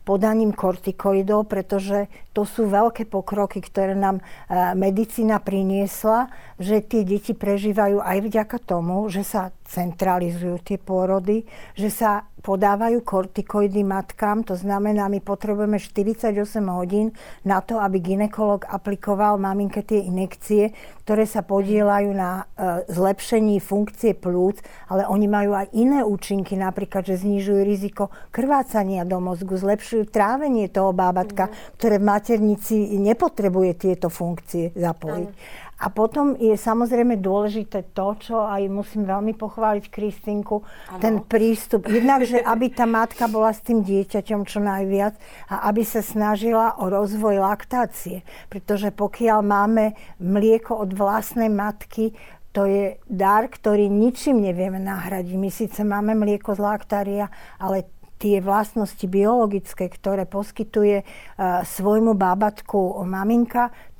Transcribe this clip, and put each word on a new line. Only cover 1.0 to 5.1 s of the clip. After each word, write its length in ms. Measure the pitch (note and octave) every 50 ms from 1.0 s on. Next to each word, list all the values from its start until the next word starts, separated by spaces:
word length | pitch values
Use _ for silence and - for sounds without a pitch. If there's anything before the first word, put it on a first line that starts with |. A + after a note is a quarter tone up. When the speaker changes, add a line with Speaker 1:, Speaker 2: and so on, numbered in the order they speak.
| - G3 G3 G3 F#3+ G3+ G#3 G#3 G#3 G#3
Speaker 1:
pretože 560 | G3 G3 F#3+ - G3+ G3 F#3+ G3+ G3+ G3+ G3+ - - - - -
to 160 | - G#3 G#3
sú 200 | - - - A3
veľké 380 | G3 G3 G3+ A3+ A#3 - - A3+
pokroky, 500 | - - F#3+ F#3 - G3+ G#3 G3+ G3 - G3
ktoré 340 | - - - G3+ G3 F#3+ G3
nám, 260 | G3 G3 F#3+ F#3+ F#3 - - - - -
e, 300 | - F3 F3+ F3+ F3+ F#3
medicína 600 | F#3+ F#3+ G3 F#3+ G#3+ A3+ A3